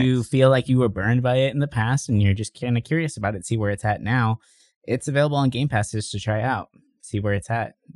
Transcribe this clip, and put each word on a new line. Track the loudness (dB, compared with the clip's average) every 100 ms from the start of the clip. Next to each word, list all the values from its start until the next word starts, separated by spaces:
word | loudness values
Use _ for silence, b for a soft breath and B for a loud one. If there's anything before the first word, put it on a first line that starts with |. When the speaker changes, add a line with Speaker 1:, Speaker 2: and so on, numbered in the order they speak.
| 4 2
Speaker 1:
Nice. | 0
Speaker 2:
feel | 4 6
like | 4 4
you | 2
were | 2
burned | 0 0 2
by | 2 2
it | 0
in | 0
the | -2
past | -2 0 0 0
and | 2
you're | 4
just | 2 -2
kinda | -8 -2 -2
curious | 0 -2 -2 -4
about | -6 -6
it, | -4
see | -2
where | -2
it's | -2
at | -2 -2
now, | 0 0 2 -2 b b b b
it's | -6 -4 -2
available | 0 2 2
on | 0
Game | 0 -2
Pass | 0 -2
just | -4 -6
to | -6
try | -4 -2
out, | -2 -4 -6 _ _ _
see | -8 -4
where | -2
it's | -2 -2
at. | -4 -4 -10 _